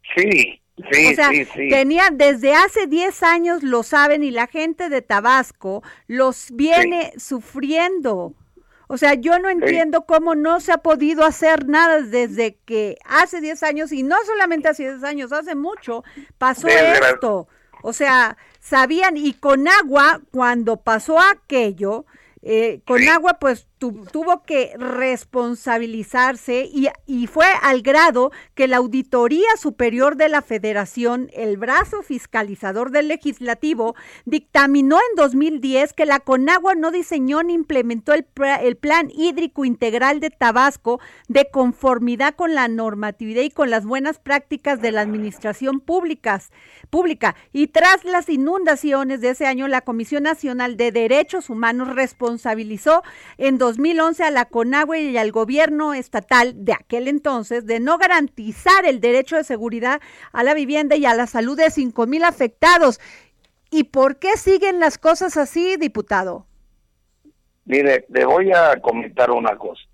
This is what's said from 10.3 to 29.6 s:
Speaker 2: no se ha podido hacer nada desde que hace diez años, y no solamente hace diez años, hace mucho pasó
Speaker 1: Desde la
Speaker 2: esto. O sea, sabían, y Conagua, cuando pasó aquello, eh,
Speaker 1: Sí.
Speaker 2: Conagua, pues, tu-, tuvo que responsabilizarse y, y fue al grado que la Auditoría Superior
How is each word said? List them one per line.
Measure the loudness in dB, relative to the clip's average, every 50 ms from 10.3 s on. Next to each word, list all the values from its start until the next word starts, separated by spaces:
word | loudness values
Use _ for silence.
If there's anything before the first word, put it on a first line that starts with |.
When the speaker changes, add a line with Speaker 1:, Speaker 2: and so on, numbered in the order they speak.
| -2
Speaker 2:
no | 0 0 0 0 -2
se | 0 -2
ha | -2 0
podido | 2 0 0 2 0 -2 2 2 2
hacer | 2 2 2 2 2 2 2 0
nada | 0 2 2 4 4 2 0
desde | 0 -2 -2 -2 -2 -2 -2 -4 -4 -4 -4 _ _
que | -6 -4 -4 -4 -4 -6 _ _
hace | -2 2 2 2 2 -2 -8
diez | -8 -8 -6 -4
años, | -4 -4 -4 -4 -6 -6
y | -6 -6
no | -2 0 0 -2 0
solamente | -2 -2 -2 0 0 0 0 0 -2
hace | -2 -2 -6 -10
diez | -10 -8 -10
años, | -8 -8 -8 -8 -6
hace | -6 -8 -6 -6 -8
mucho | -8 -6 -8 -10 -10 -12 -12 -12 -12 -12 -16 -20 -20 -20 _ _ _
pasó | -2 -2 -2 0 0
Speaker 1:
Desde | 2 4 4 4 4 4 4
la | 4 4
Speaker 2:
esto. | 2 2 0 -2 -2 -4 -6 _ _ _ _ _ _ -12 -10
O | -10
sea, | -4 -2 2 4 4 4 4 2 -2 _ _ _ _ _
sabían, | _ 0 2 2 2 2 2 2 2 0 0
y | 0 -2 -2
Conagua, | -4 _ 2 2 2 4 4 4 4 4 4 4 4 4 4 4 2 0 -6 _
cuando | -4 0 0 0 0 0 0 -2 -2
pasó | -2 _ -2 -2 0 0 2 4 4
aquello, | 6 4 2 _ _ _ 0 0 0 0 -2 -4 -4 -4 -4 -6 -10 _ _ _ _ _ _ _
eh, | -4 0 0 0 2 0 -4
Speaker 1:
Sí. | -6 _
Speaker 2:
Conagua, | 0 2 2 4 4 2 4 2 0 0 2
pues, | 0 -2 -2 -2 _ _ _ _
tu-, | -8 -8 -8 -10 -18 -10
tuvo | -8 -6 -2 -2 -2 -2 _
que | -4 -2 -2 -2 -2 -6
responsabilizarse | -10 -10 -8 -6 -4 -2 -2 -4 -4 -8 _ -6 -4 -4 -4 -6 -8 -4 -4 -4 -4 -4 -6 -8 -10 -10 -4 -2 0 0 0 -2 -6 -6 -4 -4 -4 -4 -4
y, | -4 -2 -2 -2 -4 -6 _
y | -8 -6 -6 -6
fue | -4 2 4 4 4 4 2
al | 2 2 2 2
grado | 2 2 4 4 4 4 4 2 0 -2 -2 -10 -20 _ _
que | -2 0 2
la | 2
Auditoría | 0 0 0 -2 -4 -4 _ 0 2 2 2 2 2 2 2 2
Superior | 0